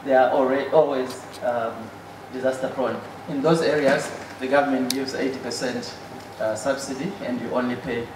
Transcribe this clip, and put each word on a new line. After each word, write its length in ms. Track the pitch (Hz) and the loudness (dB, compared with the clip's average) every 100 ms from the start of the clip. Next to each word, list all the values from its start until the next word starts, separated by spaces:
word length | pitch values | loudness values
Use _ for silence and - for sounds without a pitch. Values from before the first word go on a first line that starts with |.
they 120 | 135 131 | 6 6
are 160 | 123 | 6
already, 380 | 127 127 135 - | 6 4 2 4
always, 500 | 160 143 135 127 - - - | 6 6 2 -2 -6 -12 -6
um, 320 | 127 120 113 113 110 - - - - | -2 0 -2 -6 -12 -14 -16 -16 -10
disaster 360 | 127 131 127 - | -2 -2 0 -4
prone. 300 | - 120 104 - - - | -2 -2 -2 -8 -14 -6
In 140 | 143 | 0
those 180 | 143 165 | 4 4
areas, 500 | 151 151 139 147 - - - - | 4 4 4 2 0 -8 -12 -8
the 80 | 131 | 2
government 440 | 143 139 131 123 | 4 4 2 2
gives 220 | 135 131 | 0 -2
eighty 240 | 160 139 - | -2 -2 -2
percent, 540 | 120 - 127 120 - - - - - - | -6 -4 -2 -4 -6 -12 -14 -14 -16 -4
uh, 160 | 110 110 | -2 0
subsidy 560 | 139 131 - 131 170 - 120 | 0 -2 -4 -4 -4 -4 -4
and 140 | 123 | -4
you 100 | 113 | -2
only 240 | 120 123 120 | 0 0 -2
pay 320 | 135 120 113 | -4 -4 -4